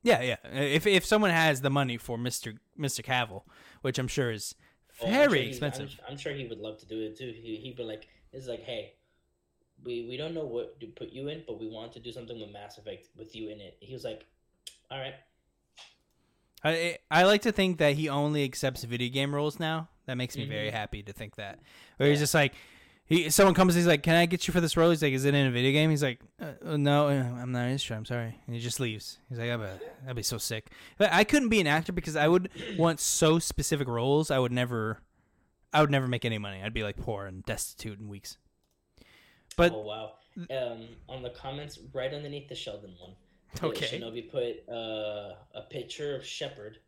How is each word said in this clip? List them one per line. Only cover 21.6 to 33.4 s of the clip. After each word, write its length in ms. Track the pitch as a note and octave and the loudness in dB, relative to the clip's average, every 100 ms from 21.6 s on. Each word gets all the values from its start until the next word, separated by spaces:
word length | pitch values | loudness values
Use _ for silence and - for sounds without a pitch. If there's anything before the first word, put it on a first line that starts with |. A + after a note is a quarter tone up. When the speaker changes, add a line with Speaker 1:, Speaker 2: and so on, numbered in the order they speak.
| _ - - _ | _ -20 -20 _
Speaker 1:
Where 100 | C#3 | 4
he's 100 | D3 | 4
Speaker 2:
Yeah. 40 | |
Speaker 1:
just 120 | D3 | 4
like, 200 | D#3+ C#3 - - - - _ | 4 2 0 -20 -20 -20 _
he, 260 | _ E3+ D#3 | _ 2 4
someone 240 | D3+ G3 | 6 8
comes, 200 | F3 F#3 | 8 6
he's 120 | F3 F3 | 6 6
like, 160 | D3+ | 4
"Can 120 | E3 E3 | 6 6
I 100 | E3+ | 6
get 200 | F3 - | 2 0
you 40 | |
for 80 | F3 | 2
this 160 | E3 - | 2 4
role?" 140 | E3 | 6
He's 120 | E3 | 6
like, 100 | D3+ | 4
"Is 100 | C3 | 2
it 100 | C#3 | 4
in 120 | C#3+ C3+ | 4 4
a 40 | |
video 220 | A#2+ C3 | 4 4
game?" 160 | C#3+ D#3 | 4 4
He's 120 | D3+ | 4
like, 180 | C#3+ A#2 - _ | 0 -2 -14 _
"Uh, 120 | E3 - | -12 -10
uh, 120 | - D3+ | -4 0
no, 320 | C#3+ C#3+ D3 | 4 4 4
uh, 40 | C#3 B2 A#2+ | 2 0 -4
I'm 120 | B2 | -4
not 120 | B2 | -2
interested. 300 | B2 C3+ - | -2 -2 -4
I'm 100 | A2 | -6
sorry." 300 | A2 A#2+ A2+ - - | -6 -6 -6 -10 -10
And 80 | A#2 | -8
he 40 | |
just 200 | A#2+ - | -6 -4
leaves. 380 | B2 G#2+ - - _ | -4 -6 -12 -18 _
He's 80 | A#2+ | -8
like, 100 | A#2 | -4
"I 60 | A#2+ | -4
bet, 240 | G#2 F#2 A4+ - | -6 -10 -14 -14
that'd 140 | C3 A#2+ | -10 -6
be 60 | |
so 140 | G2+ A2+ | -4 -4
sick." 340 | - A2 - - - - | -4 -6 -8 -20 -20 2
But 120 | G3+ | 4
I 120 | E3 | 6
couldn't 240 | G#3+ D4 B3 | 6 4 4
be 100 | A3 | 4
an 60 | D#3 | 4
actor 260 | D3+ E3 | 2 0
because 240 | F3+ - D3+ | -6 -4 2
I 120 | D3+ | 6
would 220 | F3+ F#3 - | 6 2 -10
Speaker 2:
<clears throat> 140 | - F#3+ | -10 2
Speaker 1:
want 220 | E3 D#3 | 2 2
so 380 | - - D#3+ | 0 4 6
specific 500 | E3 | 4